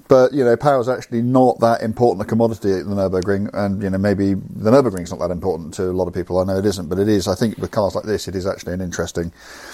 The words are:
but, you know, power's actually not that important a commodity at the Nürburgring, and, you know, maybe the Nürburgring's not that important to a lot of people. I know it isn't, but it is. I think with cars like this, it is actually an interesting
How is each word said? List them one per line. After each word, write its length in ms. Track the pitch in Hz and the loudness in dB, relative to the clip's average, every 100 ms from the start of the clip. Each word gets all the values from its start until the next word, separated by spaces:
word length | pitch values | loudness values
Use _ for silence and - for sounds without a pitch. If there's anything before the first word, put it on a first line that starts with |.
| - | 4
but, 240 | 131 127 | 6 6
you 120 | 139 | 4
know, 120 | 120 117 | 2 4
power's 320 | 147 139 120 | 4 2 2
actually 340 | 127 - 117 | -4 -4 -2
not 360 | 120 131 127 113 | 2 4 4 4
that 220 | 113 117 | 2 2
important 420 | 113 110 120 92 | -2 2 2 2
a 40 | 107 | -2
commodity 420 | 113 117 110 101 | 0 0 0 -2
at 140 | 95 | -2
the 100 | 85 | -2
Nürburgring, 560 | 101 95 92 92 98 104 | -2 0 0 0 -2 -4
and, 300 | - 101 98 | -4 -2 -2
you 80 | 98 | -2
know, 80 | 95 | 0
maybe 360 | 101 98 98 | 0 2 0
the 360 | 98 - - 104 | 0 -4 -4 4
Nürburgring's 400 | 131 127 92 87 | 4 4 -2 -6
not 80 | 92 | -6
that 120 | 87 | -4
important 420 | 87 92 82 78 | -2 -4 -4 -6
to 100 | - | -6
a 80 | 92 | -4
lot 140 | 92 87 | -2 -2
of 80 | |
people. 240 | 90 85 90 | -4 -2 -2
I 60 | |
know 140 | 92 95 | 0 0
it 80 | 104 | 0
isn't, 220 | 95 78 | -2 -2
but 100 | 90 | 0
it 100 | 101 | 2
is. 180 | 104 95 | 2 0
I 80 | |
think 240 | 92 117 - | 0 -2 -2
with 120 | 92 | -4
cars 240 | - 98 | -2 -2
like 100 | 90 | -2
this, 240 | 104 101 - | -4 -4 -4
it 80 | 92 | -6
is 100 | 92 | -4
actually 280 | 92 - | -6 -6
an 60 | 90 | -8
interesting 520 | 92 - 85 - 87 - - - - | -6 -6 -6 -4 -6 -8 -18 -20 -12